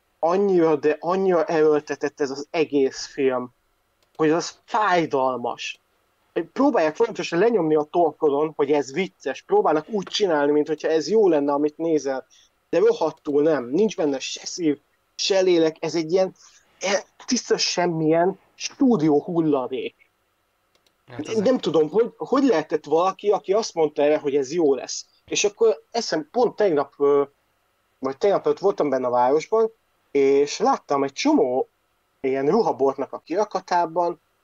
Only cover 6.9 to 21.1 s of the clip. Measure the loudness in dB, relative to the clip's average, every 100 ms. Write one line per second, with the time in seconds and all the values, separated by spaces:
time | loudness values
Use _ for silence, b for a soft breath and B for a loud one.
6.9 | 0 -2 -2 -4 0 2 2 2 0 0
7.9 | 0 0 0 0 0 -2 -2 0 0 -2
8.9 | -4 -6 -8 -10 -10 -2 0 2 0 -2
9.9 | -6 -6 -2 0 2 2 2 0 -2 -2
10.9 | -2 0 2 4 2 2 0 -2 -2 -2
11.9 | -2 -2 -6 -10 b b _ _ 2 2
12.9 | 2 -2 -4 -2 2 2 0 0 0 0
13.9 | 0 -2 -4 -6 -12 -12 -4 -2 -2 _
14.9 | _ _ -6 -2 0 2 4 2 -2 -6
15.9 | -4 -2 0 -2 b b b _ -10 -4
16.9 | -4 -6 -16 -6 -4 -2 -2 -2 -2 -2
17.9 | 0 2 2 2 -2 _ -14 -12 0 2
18.9 | 4 2 2 0 -2 0 0 -2 -6 -8
19.9 | -12 _ _ _ _ _ _ _ _ _
20.9 | _ -18